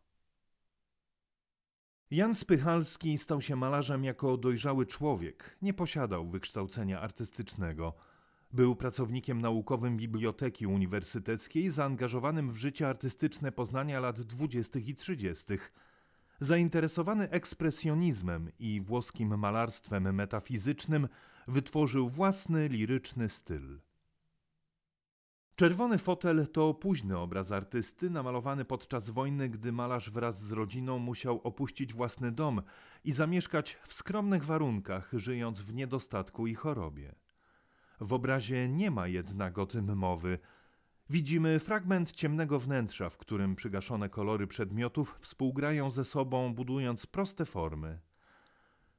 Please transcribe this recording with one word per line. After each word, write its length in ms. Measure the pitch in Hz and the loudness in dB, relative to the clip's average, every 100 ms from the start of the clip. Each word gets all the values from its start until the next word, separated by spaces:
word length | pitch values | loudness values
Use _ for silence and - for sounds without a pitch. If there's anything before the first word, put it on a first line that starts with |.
| _ _ _ _ _ _ _ _ _ _ _ _ _ _ _ _ _ _ _ _ _ | _ _ _ _ _ _ _ _ _ _ _ _ _ _ _ _ _ _ _ _ _
Jan 240 | 151 220 | 2 4
Spychalski 840 | 214 - 160 156 170 156 - 160 151 | 2 4 4 6 4 2 -2 0 0
stał 220 | - 147 | 0 -2
się 160 | 127 135 | 0 0
malarzem 480 | 131 143 135 135 | 2 2 2 0
jako 320 | 135 120 135 127 | 0 0 2 4
dojrzały 500 | 127 117 143 135 127 | 2 2 2 2 0
człowiek, 720 | - 147 104 82 - - - | 0 0 0 -2 -10 -20 -4
nie 120 | 196 | -2
posiadał 540 | 196 170 156 120 90 85 | 0 0 0 0 0 -2
wykształcenia 720 | 92 - - 95 117 98 92 | -6 -6 -4 -4 -2 -2 -2
artystycznego. 920 | 104 - 113 - 110 - 87 78 82 - - _ _ _ _ | -4 -6 -8 -6 -8 -4 -4 -2 -4 -6 -16 _ _ _ _
Był 240 | 123 127 123 | 4 6 6
pracownikiem 640 | 127 - 117 127 131 120 | -2 -2 -2 -2 -2 0
naukowym 560 | 117 113 104 127 123 113 | 2 0 0 0 0 0
Biblioteki 680 | 113 110 113 - 131 - 101 | -2 0 0 0 -4 -2 2
Uniwersyteckiej, 1040 | 98 92 104 90 117 104 113 - 156 185 | 2 2 0 -2 -4 -2 -4 -2 0 2
zaangażowanym 800 | 147 139 123 123 123 139 160 135 | 2 0 0 0 0 0 0 -2
w 60 | 113 | -2
życie 320 | 135 131 143 | -4 0 0
artystyczne 640 | 127 131 - 151 - 139 | 0 -4 0 -2 0 -4
Poznania 480 | - 113 131 147 135 | -2 -2 -2 -2 0
lat 200 | 127 113 | -2 -2
dwudziestych 680 | 113 123 147 120 110 131 113 | -8 -4 -2 -2 -2 -4 -4
i 60 | |
trzydziestych. 800 | 135 - 156 95 80 - 98 - - - _ _ _ _ - | -6 -6 -2 -2 -4 -4 -4 -4 -18 -20 _ _ _ _ -6
Zainteresowany 880 | 139 170 170 170 160 175 170 214 190 | 2 4 4 4 2 0 0 0 0
ekspresjonizmem 1200 | 175 - - 160 - 160 156 175 110 90 82 82 - | 0 -2 -2 0 0 2 4 4 2 -2 -2 -4 -6
i 220 | 113 104 | -2 -2
włoskim 580 | 98 120 120 - 107 104 | 0 -2 -2 -2 0 2
malarstwem 760 | 104 110 107 - - 101 95 | 2 2 0 -2 -2 0 2
metafizycznym, 920 | 95 101 110 - 117 117 143 - 151 135 - - - - | 2 0 -4 -2 -2 0 -2 0 2 2 -6 -20 -16 -2
wytworzył 600 | 131 135 151 143 131 123 | 0 2 2 4 4 2
własny 600 | 143 196 196 - 160 151 | 4 2 2 2 2 2
liryczny 600 | 117 107 131 - 123 110 | 2 2 0 -2 -4 -4
styl. 520 | - - 78 67 71 _ _ _ _ _ _ _ _ _ _ _ _ _ _ _ _ _ - | -4 -6 -6 -6 -14 _ _ _ _ _ _ _ _ _ _ _ _ _ _ _ _ _ 4
Czerwony 420 | 170 180 240 214 | 6 6 2 2
fotel 500 | - 180 180 160 151 | 2 2 4 4 4
to 220 | 160 156 | 4 4
późny 440 | 151 196 160 101 90 | 2 0 0 0 -2
obraz 340 | 87 92 95 | 0 -2 0
artysty, 580 | 101 98 120 107 - 180 | -2 -2 -2 -2 -4 -2
namalowany 540 | 160 127 123 131 139 | -2 -2 -2 -2 -4
podczas 460 | 127 127 - 127 107 | -4 -6 -4 -6 -2
wojny, 380 | 113 139 143 131 | -2 -2 0 -2
gdy 240 | 110 120 | -2 -4
malarz 380 | 120 123 123 107 | -2 -2 -2 -2
wraz 300 | 113 120 101 | -2 -2 -2
z 120 | 104 | -4
rodziną 460 | 110 107 123 127 127 | -2 -2 -2 -2 -2
musiał 420 | 120 120 131 117 | -2 -2 0 0
opuścić 540 | 123 110 135 - 131 | -2 -2 -4 -4 -6
własny 380 | 113 120 - 123 | -2 -4 -2 -2
dom 300 | 113 151 107 - - - - | 0 0 0 -2 -14 -20 -6
i 80 | 156 | -2
zamieszkać 640 | 135 160 180 - 156 - - - | 0 2 2 2 -2 -2 -10 -10
w 80 | |
skromnych 500 | - - 208 202 185 | -8 -4 0 2 2
warunkach, 640 | 143 160 143 104 98 95 - | 2 2 2 0 -2 -6 -4
żyjąc 480 | 123 107 123 117 101 | -4 -2 -2 -2 -4
w 140 | 101 | -6
niedostatku 720 | 120 131 131 - 101 92 - 113 | -6 -2 -4 -2 -4 -4 -2 -2
i 80 | |
chorobie. 600 | 110 156 131 82 73 71 - _ _ _ _ _ _ _ _ | -2 -2 -2 -4 -6 -14 -18 _ _ _ _ _ _ _ _
W 120 | 104 | -2
obrazie 560 | 127 127 135 107 127 127 | 0 2 0 0 0 0
nie 220 | 151 202 | 2 2
ma 180 | 117 90 | 0 0
jednak 500 | 90 92 98 92 92 | -2 -2 -2 -2 0
o 80 | 95 | -2
tym 300 | 117 101 101 | 0 0 2
mowy. 420 | 92 85 90 90 - - _ _ _ _ - | 2 0 0 -2 -6 -20 _ _ _ _ -2
Widzimy 480 | 165 139 165 160 156 | 0 2 2 4 2
fragment 540 | - 214 180 190 165 | 2 -2 2 2 2
ciemnego 460 | - 151 156 156 143 | 0 0 0 2 0
wnętrza, 520 | 127 135 107 - 90 | 2 0 0 -2 -6
w 80 | - | -6
którym 380 | - 104 98 92 | -4 0 0 0
przygaszone 520 | 113 95 - 110 101 | -2 -4 -2 -4 -4
kolory 380 | - 104 107 98 | -2 0 0 -2
przedmiotów 720 | - 98 104 120 - 143 - | -4 -4 -2 0 0 -2 -6
współgrają 720 | - - 131 135 147 151 135 | -14 -2 -2 0 0 0 0
ze 140 | 127 | -2
sobą, 500 | 127 151 131 127 127 | -2 0 0 0 0
budując 520 | 117 123 135 127 117 - | -2 -2 0 0 -2 -4
proste 380 | 190 196 - | -2 -2 -2
formy. 560 | 160 95 80 78 80 82 - _ _ _ _ _ _ _ _ | -4 -2 -2 -2 -6 -8 -14 _ _ _ _ _ _ _ _